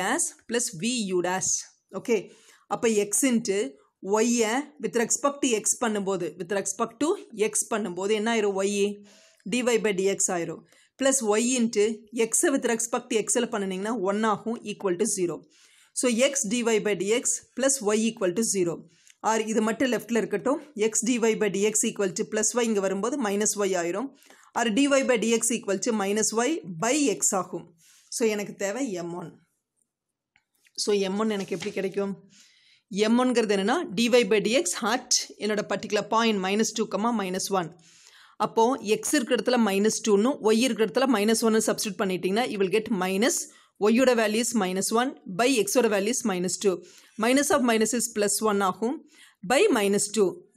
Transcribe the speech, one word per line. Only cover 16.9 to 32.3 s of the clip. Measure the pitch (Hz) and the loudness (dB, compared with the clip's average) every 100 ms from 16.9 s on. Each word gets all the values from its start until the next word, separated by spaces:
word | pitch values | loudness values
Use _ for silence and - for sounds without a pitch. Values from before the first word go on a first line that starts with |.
| 190 | -2
dx | 196 233 269 - - - | 0 0 0 -4 -8 -2
plus | 262 269 202 | 0 0 0
y | 214 226 | 2 0
equal | 220 185 175 | 0 -2 0
to | 226 | -2
zero. | 196 175 160 - _ _ _ 202 | 0 -2 -4 -12 _ _ _ -2
Or | 220 220 | -2 0
இது | 220 220 | 0 0
மட்டும் | 214 269 | 0 0
லெஃப்ட்ல | 214 - 233 | 0 -2 -2
இருக்கட்டும். | 190 202 - 311 - - 220 | 0 -2 -2 -4 -6 -2 -2
X | 220 208 | 0 0
dy | 247 | 2
by | 220 214 208 190 | 2 2 0 0
dx | 208 214 233 | 0 0 -2
equal | - 202 165 | 0 -2 -2
to | 214 | -4
plus | 214 220 233 | -2 -2 0
y | 240 | 0
இங்க | 208 190 | 0 0
வரும்போது | 190 214 285 214 | -2 -4 -2 -2
minus | 202 214 202 202 | 0 0 0 0
y | 180 | 0
ஆயிரும். | 170 185 269 - _ - _ - | -2 -4 -6 -10 _ -20 _ -2
Or | 233 202 | 0 2
dy | 277 | 4
by | 269 233 240 226 | 2 2 2 2
dx | 233 226 233 | 0 0 -2
equal | - 196 254 | -2 -2 -2
to | 220 | -2
minus | 196 214 202 220 247 | 0 0 0 0 -2
y | 330 165 165 | -2 -6 -4
by | 226 294 277 190 | 0 2 2 0
x | - 196 | 0 0
ஆகும். | 180 170 165 _ _ _ _ - | -4 -8 -14 _ _ _ _ -2
So, | 226 | 0
எனக்கு | 208 202 175 | 0 -6 -6
தேவை | 196 208 269 180 | -6 -4 -4 -4
எம் | 170 175 | -6 -8
ஒன். | 165 - _ _ _ _ _ _ _ _ _ _ _ _ _ - | -12 -16 _ _ _ _ _ _ _ _ _ _ _ _ _ -8
So, | - 202 190 | -2 0 0
எம் | 196 | 0
ஒன் | 220 208 | 0 -2
எனக்கு | 190 185 | -4 -6
எப்படி | 208 214 | -6 -6
கிடைக்கும்? | 190 196 196 196 - | -4 -4 -4 -6 -12